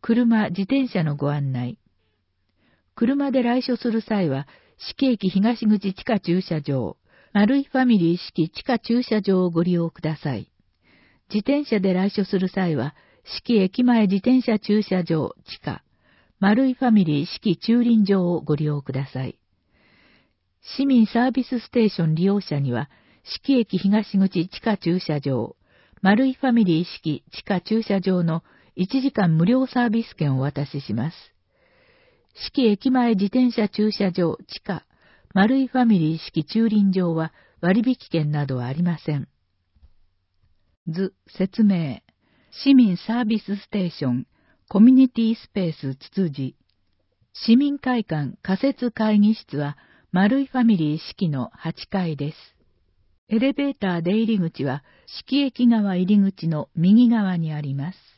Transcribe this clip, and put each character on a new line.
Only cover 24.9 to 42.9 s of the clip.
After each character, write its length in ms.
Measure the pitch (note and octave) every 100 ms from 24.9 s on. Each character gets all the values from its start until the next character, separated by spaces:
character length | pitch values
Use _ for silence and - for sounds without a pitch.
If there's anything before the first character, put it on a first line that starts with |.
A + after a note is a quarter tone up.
| F3+
車 220 | - D3
場、 340 | C#3+ B2+ A2 - _ _ _ _
丸 260 | F#3+ G#3+ C4+
井 60 |
フ 140 | C4 C4
ァ 40 |
ミ 140 | A#3 G3
リ 180 | D#3+
ー 20 | F3
式 380 | - - C#3+ _
地 120 | -
下 180 | - F#3
駐 200 | - A3
車 200 | A3 G3
場 220 | F3+ F#3
の 200 | E3+ E3 _ _ _ -
一 260 | F#3 C4+
時 120 | C4+
間 240 | - F3+ D#3+
無 80 | F3
料 200 | B3+ C4
サ 200 | B3+ A#3+
ー 40 |
ビ 140 | A3+
ス 120 | A3+ -
券 200 | D3 C3
を 40 |
お 20 |
渡 240 | C3+ - C#3+
し 160 | C#3+
し 120 | -
ま 180 | A2 C#3
す。 220 | - - _ _ _ _ _ _ _ _ _ _ -
式 300 | - - A#3+
駅 240 | G3+ C4+
前 220 | B3+ A#3+
自 140 | G#3 G3
転 260 | B3+ B3+
車 180 | A#3 G#3+
駐 220 | - G#3+
車 200 | G3+ G3
場 260 | F3 E3+ - -
地 120 | -
下、 240 | - F3 _ _ _ _ _
丸 240 | F#3+ G#3 C4+
井 100 | C4
フ 120 | B3+
ァ 60 | A#3+
ミ 140 | G3+
リ 160 | D#3 D#3+
ー 20 |
式 240 | - -
駐 240 | D3 A3 A3+
輪 240 | G#3+ G3
場 240 | F#3 F3 D#3+
は 160 | D#3+ _ _ _
割 220 | E3+ G#3 A#3
引 120 | B3+ -
券 200 | E3 D3+
な 140 | D3 C#3+
ど 120 | C3
は 80 | B2
あ 80 |
り 100 | C#3
ま 140 | F3 D#3+
せ 180 | - D3
ん。 120 | - _ _ _ _ _ - _ _ _ _ _ _ _ _ _ -
図、 260 | D#3+ F#3+ _ _
説 360 | - F#3+ -
明。 380 | G#3+ F#3 D#3 A#2 _ _ _ _ _
市 240 | - C4+ C#4
民 220 | A3+